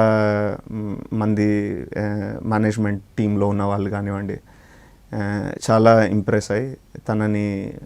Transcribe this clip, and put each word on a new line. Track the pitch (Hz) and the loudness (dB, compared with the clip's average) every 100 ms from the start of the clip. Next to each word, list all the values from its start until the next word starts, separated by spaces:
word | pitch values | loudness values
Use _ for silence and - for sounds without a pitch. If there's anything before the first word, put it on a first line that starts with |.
| 110 107 107 104 104 - - | 6 4 2 2 -2 -4 -10
మ్, | 107 104 95 - | -8 -6 -8 -6
మంది, | 110 107 104 107 104 101 87 - - | -2 0 2 2 2 -2 -6 -8 -6
ఆ, | 104 104 101 - | -4 -4 -6 -6
మేనేజ్‌మెంట్ | 110 107 107 110 104 98 - - | -2 2 2 2 -2 -2 -6 -2
టీంలో | 107 101 101 | 0 2 0
ఉన్న | 101 | 0
వాళ్ళు | 101 101 98 | 0 -2 -2
కానివ్వండి, | 101 101 98 98 - - - - - - - - 107 | -4 -4 -6 -6 -10 -14 -20 -20 -20 -20 -20 -10 -6
ఆ, | 101 104 - - - | -4 -4 -6 -6 2
చాలా | 110 113 113 98 | 6 8 8 6
ఇంప్రెస్ | 104 95 107 - | 2 2 0 0
అయ్యి | 104 131 - - - - | -4 -4 -10 -18 -12 -4
తనని, | 107 107 104 104 98 101 - | -2 0 -2 -2 -4 -8 -12